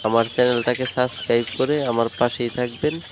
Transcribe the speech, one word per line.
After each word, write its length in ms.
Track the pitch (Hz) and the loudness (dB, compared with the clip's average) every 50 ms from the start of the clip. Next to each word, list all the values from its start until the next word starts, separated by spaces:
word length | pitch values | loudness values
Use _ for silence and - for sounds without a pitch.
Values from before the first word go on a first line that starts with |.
| - | 0
আমার 200 | 113 113 117 113 113 | 4 4 4 2 2
চ্যানেলটাকে 520 | - - 123 123 123 120 113 123 123 127 131 | 2 2 2 4 2 2 0 0 0 0 -4
সাবস্ক্রাইব 600 | - - 127 127 123 - - - - 120 117 117 - - | -4 0 0 0 0 -2 -8 -2 2 2 2 2 -2 -2
করে 180 | - 135 131 147 151 139 | -2 0 0 0 0 0
আমার 220 | 127 117 117 117 113 - | 0 2 0 0 0 2
পাশেই 340 | - 127 120 - - 120 117 | 0 0 0 0 -2 -4 -4
থাকবেন। 440 | - 123 123 120 120 - - 151 160 170 170 - | -2 -2 -4 -4 -4 -2 -2 -2 -2 -4 -10 -14